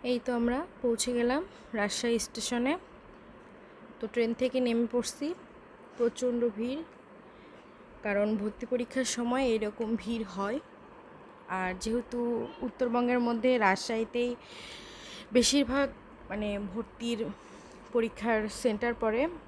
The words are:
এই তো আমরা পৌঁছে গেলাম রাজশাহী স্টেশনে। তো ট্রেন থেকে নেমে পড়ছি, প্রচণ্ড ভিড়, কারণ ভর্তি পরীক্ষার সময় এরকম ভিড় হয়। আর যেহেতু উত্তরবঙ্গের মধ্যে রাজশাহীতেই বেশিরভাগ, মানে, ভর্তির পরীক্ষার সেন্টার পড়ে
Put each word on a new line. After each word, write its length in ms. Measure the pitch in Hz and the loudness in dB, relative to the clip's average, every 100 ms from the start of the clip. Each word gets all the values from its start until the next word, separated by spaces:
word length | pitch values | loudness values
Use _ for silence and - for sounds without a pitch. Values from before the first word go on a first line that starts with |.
| 247 | 0
এই 80 | 247 | 0
তো 60 | 254 240 | 2 2
আমরা 200 | 233 247 359 - | 2 0 -4 -2
পৌঁছে 280 | 247 233 247 240 | 0 2 2 2
গেলাম 240 | 240 277 381 - - 220 | 2 2 -2 -12 -6 0
রাজশাহী 380 | 202 - 240 233 | 0 0 2 2
স্টেশনে। 480 | - - - 240 254 349 - - - - - - - - - - - - | 0 -4 -2 0 2 0 -4 -20 -20 -20 -20 -20 -20 -20 -20 -20 -20 -10
তো 60 | 220 | -2
ট্রেন 180 | 240 233 226 | 2 2 2
থেকে 160 | 254 254 247 | 0 2 4
নেমে 200 | 233 240 | 4 2
পড়ছি, 340 | 247 233 - 294 359 - - - - - - | 0 -2 -4 -4 -6 -12 -20 -20 -20 -18 0
প্রচণ্ড 440 | 233 - 247 240 233 214 | 0 2 0 2 0 0
ভিড়, 240 | 240 285 320 - - - - - - - - - - - | -2 -4 -8 -16 -20 -20 -20 -20 -20 -20 -20 -20 -20 -8
কারণ 220 | 214 202 208 214 | -2 2 2 2
ভর্তি 240 | 208 - 240 | -2 -4 -2
পরীক্ষার 340 | 247 240 262 247 | -2 0 0 0
সময় 300 | - 240 254 269 | 0 0 2 4
এরকম 320 | 220 208 208 220 226 | 2 0 -2 -2 -2
ভিড় 220 | 220 233 208 | 0 -4 -4
হয়। 240 | 180 196 269 - - - - - - - - - 185 | -2 -2 -2 -6 -20 -20 -20 -20 -20 -20 -20 -6 -2
আর 120 | 185 185 | -2 -2
যেহেতু 360 | 226 240 240 240 240 233 240 - 247 | -2 -2 -2 -2 0 0 -4 -6 -6
উত্তরবঙ্গের 520 | - 247 240 247 247 240 | 0 2 2 4 4 2
মধ্যে 240 | 233 254 247 | 2 4 6
রাজশাহীতেই 680 | 202 190 - 226 220 240 240 240 - - - - - - - - - | 6 4 0 -2 0 0 -2 -4 -12 -16 -14 -14 -16 -16 -16 -16 2
বেশিরভাগ, 520 | 240 240 277 240 269 277 - - - - | 4 6 4 4 2 2 -2 -18 -18 -8
মানে, 200 | 202 208 202 208 | -4 -2 -2 -4
ভর্তির 460 | 202 220 - 233 226 220 202 - - - - - | -6 -8 -6 -2 -2 -2 -6 -16 -20 -20 -20 -2
পরীক্ষার 460 | 240 226 - 226 220 214 - | 0 2 0 2 2 0 0
সেন্টার 320 | 247 208 240 233 | 0 2 -2 0
পড়ে 200 | 226 220 320 339 | 2 2 0 -2